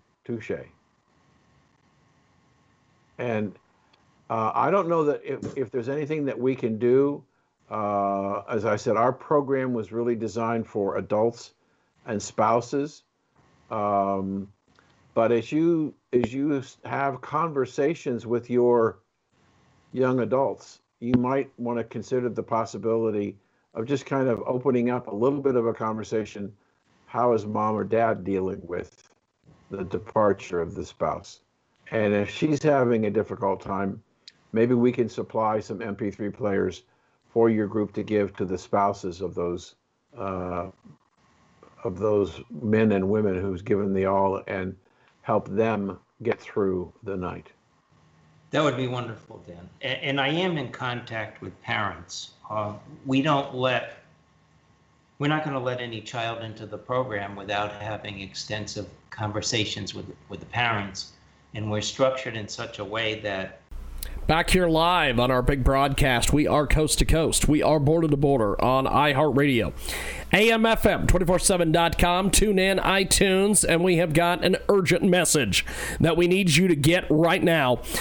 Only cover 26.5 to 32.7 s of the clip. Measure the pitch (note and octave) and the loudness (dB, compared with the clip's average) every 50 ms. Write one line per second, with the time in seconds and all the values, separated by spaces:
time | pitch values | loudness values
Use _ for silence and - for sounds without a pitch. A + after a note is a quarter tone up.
26.5 | G#2+ _ _ _ _ _ _ _ _ _ _ - - A#2 A#2+ B2 A#2 A2 G2+ G#2 | -14 _ _ _ _ _ _ _ _ _ _ -6 -2 0 2 2 2 2 0 -2
27.5 | G#2+ G#2+ G#2+ A2 A2 G#2 G2+ F#2+ A2 A2+ A#2 A2+ G#2+ F2+ F2+ F#2+ G2 F#2 F#2+ F#2 | -2 -2 0 0 0 -2 -2 0 2 2 2 2 0 -2 -2 -2 -2 -2 -2 -2
28.5 | G2 F#2+ E2+ E2+ F2 F2+ F#2 - _ _ _ _ _ _ _ _ _ _ _ _ | -4 -8 -10 -8 -8 -8 -8 -10 _ _ _ _ _ _ _ _ _ _ _ _
29.5 | _ _ _ - G2 G2 F#2 - - F2+ - - - A2 G#2+ G2+ F#2+ G2+ - - | _ _ _ -12 -10 -10 -8 -6 -8 -8 -6 -2 0 2 2 2 2 0 -4 -6
30.5 | F2+ E2+ E2 E2 - F#2 F2 - - - F2 D#2 - - - - - - _ _ | -4 -4 -4 -4 -6 -10 -12 -12 -8 -4 -4 -4 -4 -6 -10 -16 -20 -20 _ _
31.5 | _ _ _ _ _ _ _ - A2 A2 G#2+ G2+ G#2 G#2 G#2 - - - D3+ D3+ | _ _ _ _ _ _ _ -6 -2 0 0 2 2 0 0 -2 -4 -2 -2 0
32.5 | D3+ C3+ - D3+ | 0 2 2 2